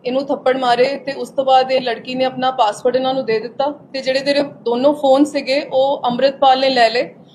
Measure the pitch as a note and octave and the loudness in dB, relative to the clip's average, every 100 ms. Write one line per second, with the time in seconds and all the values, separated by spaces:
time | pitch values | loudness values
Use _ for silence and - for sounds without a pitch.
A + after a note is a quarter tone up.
0 | B3+ C4 C#4 C#4+ B3+ B3+ B3+ A#3+ C4 C#4 | -4 -4 -2 -2 0 0 0 2 2 0
1 | C#4+ B3 B3 - C4 C4 B3+ B3+ B3 A3+ | -8 -8 -6 -4 2 2 4 -2 -2 -6
2 | B3+ B3+ C4 B3+ B3+ C4 G#3+ G#3+ B3 B3+ | -8 -4 -4 -2 -4 0 0 0 -2 0
3 | C4 C4 A3+ A3 A#3 - C#4 - - C4+ | -2 -4 -2 -4 -4 -4 -6 -6 -12 -8
4 | C4 C4+ C#4 C#4+ C#4+ - A#3 A#3+ C#4 C#4+ | -4 -2 0 0 -2 -6 -4 2 2 2
5 | C4+ C4+ C#4+ C#4+ B3 C#4 C#4 C4 C4+ C#4 | 2 4 2 0 -2 -4 0 0 0 0
6 | B3 A#3+ C4+ C#4 C4+ C4 C4+ C4 A3+ A#3 | -4 0 -2 2 4 4 2 2 2 2
7 | - - - | -4 -10 -20